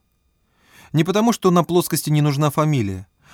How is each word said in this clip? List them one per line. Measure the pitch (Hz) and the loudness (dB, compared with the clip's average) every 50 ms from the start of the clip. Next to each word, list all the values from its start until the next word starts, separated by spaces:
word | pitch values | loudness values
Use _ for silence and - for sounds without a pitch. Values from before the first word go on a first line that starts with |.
| _ _ _ _ _ _ _ _ _ _ _ _ _ _ _ - - - | _ _ _ _ _ _ _ _ _ _ _ _ _ _ _ -20 -10 -4
Не | - 156 160 | -2 0 0
потому, | 185 185 214 226 240 | 0 0 0 0 0
что | 214 - - 185 | 0 0 0 2
на | 175 175 160 | 2 2 2
плоскости | - 175 180 - - 165 143 - 151 | 2 0 0 0 0 -4 -4 -2 0
не | 151 147 | 0 2
нужна | 147 147 135 143 151 143 | 2 0 0 0 -2 -2
фамилия, | - 156 151 156 147 127 104 98 95 92 98 - _ _ _ _ | 0 0 0 0 0 0 -2 -4 -6 -8 -12 -16 _ _ _ _